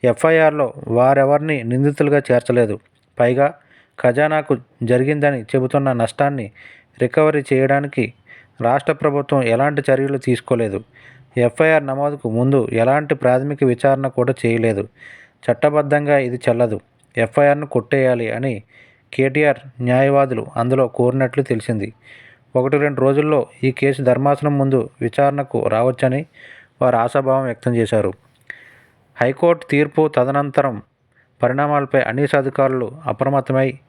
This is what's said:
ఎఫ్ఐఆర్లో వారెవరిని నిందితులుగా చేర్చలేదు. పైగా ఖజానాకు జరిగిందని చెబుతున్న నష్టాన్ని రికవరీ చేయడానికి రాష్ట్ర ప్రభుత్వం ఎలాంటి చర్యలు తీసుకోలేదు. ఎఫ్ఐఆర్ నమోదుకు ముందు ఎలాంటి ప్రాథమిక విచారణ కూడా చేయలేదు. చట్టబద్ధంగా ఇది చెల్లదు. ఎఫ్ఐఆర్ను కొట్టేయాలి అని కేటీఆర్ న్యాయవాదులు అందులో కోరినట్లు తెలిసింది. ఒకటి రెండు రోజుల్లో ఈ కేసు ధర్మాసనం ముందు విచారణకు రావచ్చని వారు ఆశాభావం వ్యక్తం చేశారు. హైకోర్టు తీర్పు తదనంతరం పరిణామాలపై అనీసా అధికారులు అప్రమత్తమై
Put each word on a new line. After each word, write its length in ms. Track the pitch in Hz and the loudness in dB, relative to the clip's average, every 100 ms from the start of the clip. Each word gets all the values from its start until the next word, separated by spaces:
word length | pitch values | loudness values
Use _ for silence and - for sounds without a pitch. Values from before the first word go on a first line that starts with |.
ఎఫ్ఐఆర్లో 680 | 127 117 160 160 156 151 131 139 - | 0 0 2 4 2 2 -4 -6 -4
వారెవరిని 720 | 117 127 139 135 147 156 147 | 2 2 4 2 2 0 -4
నిందితులుగా 600 | 113 123 143 143 147 143 139 | -2 0 0 -2 -2 -2 2
చేర్చలేదు. 480 | 123 - 123 113 104 _ _ _ - | -2 2 0 0 -2 _ _ _ -2
పైగా 340 | 123 127 143 139 _ _ _ - | 0 2 0 -2 _ _ _ -4
ఖజానాకు 540 | 127 123 151 156 151 131 - _ | -2 0 0 0 -2 -6 -6 _
జరిగిందని 600 | 117 123 131 151 143 135 | -2 0 0 0 0 -2
చెబుతున్న 500 | 107 135 127 147 139 | -2 -2 0 0 0
నష్టాన్ని 600 | 123 113 - 143 139 117 - - - _ - | 0 -2 0 -2 -2 -10 -14 -20 -20 _ -4
రికవరీ 420 | 127 - 156 147 135 | -2 2 2 0 0
చేయడానికి 640 | 131 131 139 143 135 110 - _ - _ _ | 0 2 0 -2 -4 -4 -6 _ -20 _ _
రాష్ట్ర 320 | 117 139 - | 0 0 0
ప్రభుత్వం 500 | 147 151 143 135 139 | -2 0 -2 0 0
ఎలాంటి 400 | 120 117 139 143 139 | 2 2 0 0 0
చర్యలు 260 | 131 139 139 | 0 0 -4
తీసుకోలేదు. 680 | 127 123 - 120 113 98 110 - - - _ - | -2 -2 0 -2 -2 -4 -10 -20 -20 -20 _ 0
ఎఫ్ఐఆర్ 500 | 120 - 160 156 139 | 0 2 2 2 0
నమోదుకు 440 | 135 143 143 123 | -4 -4 -4 -4
ముందు 380 | 113 127 139 113 | -2 2 2 0
ఎలాంటి 420 | 110 120 143 147 | 0 2 0 -2
ప్రాథమిక 500 | 139 127 127 139 143 | -2 2 0 -2 -2
విచారణ 440 | 135 123 139 135 135 | 0 2 0 0 -2
కూడా 260 | 123 123 131 120 | -2 -2 0 -2
చేయలేదు. 420 | 117 113 101 101 _ - - - | 0 0 -2 -6 _ -20 -20 -20
చట్టబద్ధంగా 840 | _ - 117 151 151 143 147 147 143 | _ -4 0 0 0 0 0 2 0
ఇది 220 | 127 123 - | 0 -4 -2
చెల్లదు. 320 | 117 120 104 _ _ _ - | 0 0 -2 _ _ _ -4
ఎఫ్ఐఆర్ను 500 | 113 - 143 143 147 | -2 2 2 2 -2
కొట్టేయాలి 680 | 127 104 139 131 120 113 | -4 -2 0 0 0 -4
అని 300 | 113 135 107 - - - _ _ | -4 -6 -6 -12 -20 -20 _ _
కేటీఆర్ 680 | - 135 135 151 135 135 - | -2 -2 2 0 0 -6 -6
న్యాయవాదులు 640 | 123 127 139 139 139 117 113 - | 0 2 4 2 2 -2 -6 -4
అందులో 320 | 120 131 127 | 0 2 0
కోరినట్లు 540 | - 123 131 131 - | 0 0 2 -2 -2
తెలిసింది. 500 | 135 117 - 113 101 - - - - _ _ 127 | -2 -2 -2 -4 -4 -12 -20 -20 -20 _ _ -2
ఒకటి 220 | 131 147 | 0 0
రెండు 220 | 147 135 | 0 2
రోజుల్లో 460 | 131 139 151 147 113 - | 2 2 2 0 -2 -2
ఈ 60 | 131 | -4
కేసు 320 | 127 139 135 | 0 -2 0
ధర్మాసనం 560 | 127 123 139 143 147 143 | 2 2 2 0 0 0
ముందు 320 | 139 131 - _ | 2 0 -2 _
విచారణకు 680 | 120 - 139 143 131 117 - | -6 0 0 0 -4 -2 0
రావచ్చని 580 | 110 127 123 131 131 160 _ - - - _ | 0 0 0 0 -2 -6 _ -20 -20 -20 _
వారు 140 | 127 120 | 0 2
ఆశాభావం 480 | 120 143 131 131 | 0 0 0 0
వ్యక్తం 320 | 131 113 - 117 | -2 -4 -2 0
చేశారు. 360 | 113 113 101 95 _ _ _ - - - _ _ _ - | 0 0 -2 -6 _ _ _ -20 -20 -20 _ _ _ -2
హైకోర్టు 500 | 123 131 170 170 - | -2 0 0 0 0
తీర్పు 400 | 143 147 151 156 139 | 0 0 0 0 0
తదనంతరం 680 | 127 139 143 135 139 107 - _ _ _ _ _ | 0 -2 -2 0 -2 -4 -14 _ _ _ _ _
పరిణామాలపై 580 | 123 131 147 147 135 139 | -2 0 0 -2 0 -2
అనీసా 380 | 123 120 143 143 | 0 -2 0 0
అధికారులు 540 | 135 135 135 131 113 147 151 | 0 0 0 0 -6 -8 -8
అప్రమత్తమై 720 | 110 135 139 131 131 135 135 | -4 -2 -2 -2 -2 -2 -4